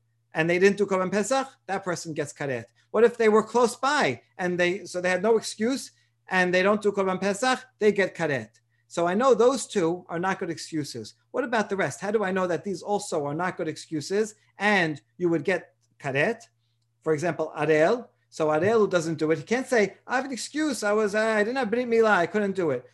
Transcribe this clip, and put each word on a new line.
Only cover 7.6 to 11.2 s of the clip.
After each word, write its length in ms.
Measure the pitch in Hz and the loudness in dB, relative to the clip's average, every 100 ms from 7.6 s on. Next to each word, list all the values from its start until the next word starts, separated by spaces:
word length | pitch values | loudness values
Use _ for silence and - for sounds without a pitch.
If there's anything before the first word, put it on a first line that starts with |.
| - - | -4 0
They 120 | 214 | 2
get 240 | 196 185 - | 2 0 0
Karet. 360 | 160 135 107 _ _ _ _ | -2 -2 -6 _ _ _ _
So 200 | - 170 | -2 0
I 80 | 190 | 2
know 180 | 262 | 4
those 340 | 214 240 269 - | 6 4 2 -4
two 380 | 208 160 180 - | 0 0 -2 -6
are 80 | 170 | -4
not 200 | 190 185 | -2 -2
good 120 | 180 | -4
excuses. 640 | 151 - 156 143 120 107 - | -8 -8 -8 -8 -10 -14 -16